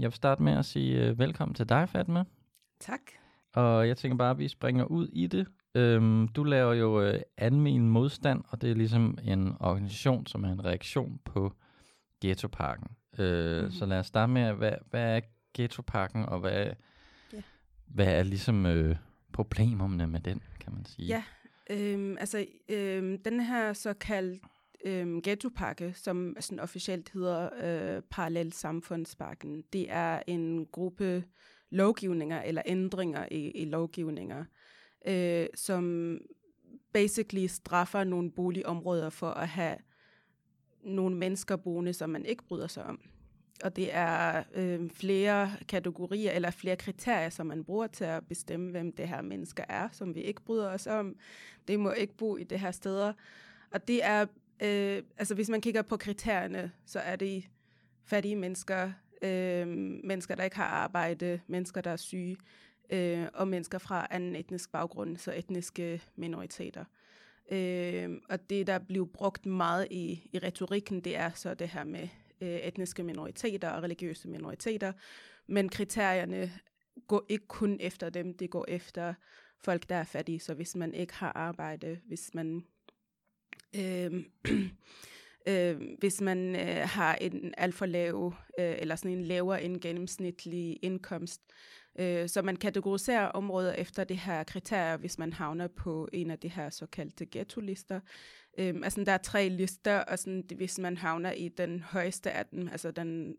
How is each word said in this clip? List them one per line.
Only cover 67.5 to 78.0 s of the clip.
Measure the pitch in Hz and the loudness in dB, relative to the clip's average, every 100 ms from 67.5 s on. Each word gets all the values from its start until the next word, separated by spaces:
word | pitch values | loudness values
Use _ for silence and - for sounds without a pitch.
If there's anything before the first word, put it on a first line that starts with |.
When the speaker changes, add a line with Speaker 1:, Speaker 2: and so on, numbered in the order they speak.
Speaker 2:
Øh, | 190 185 180 175 180 180 170 - | -2 -2 -2 -2 -4 -4 -8 -6
og | 190 185 | -6 -2
det, | 196 190 | -2 0
der | 185 | 0
bliver | 185 185 180 | 0 -2 -2
brugt | - 196 196 196 | 0 -2 -2 -4
meget | 185 170 175 196 | 0 2 2 0
i, | 180 170 170 - | -4 -4 -6 -6
i | 180 | -4
retorikken, | 180 175 185 202 202 185 | -4 -4 -2 -2 -2 -4
det | 175 156 | -4 -2
er | 165 | -4
så | - 175 | -4 -8
det | - 170 | -6 -6
her | 170 | -6
med, | 151 - 175 - _ _ | -8 -8 -10 -14 _ _
øh, | 185 170 | -6 -4
etniske | 175 175 180 - | -6 -6 -6 -6
minoriteter | 175 156 156 - 233 196 170 | -6 -6 -8 -4 -4 -2 -4
og | 165 | -4
religiøse | 170 175 170 160 - | -4 -6 -8 -8 -10
minoriteter. | 170 156 - 233 214 196 190 - - - - - | -10 -10 -6 -4 -2 -4 -6 -14 -20 -20 -20 -2
Men | 202 190 | 2 2
kriterierne | - 202 226 196 185 175 185 180 180 _ _ _ - - | 0 -4 2 2 2 0 -2 -4 -8 _ _ _ -20 0
går | 202 202 | 0 2
ikke | 208 - | -4 -4
kun | - 208 202 | -2 0 0
efter | 180 - | -4 -4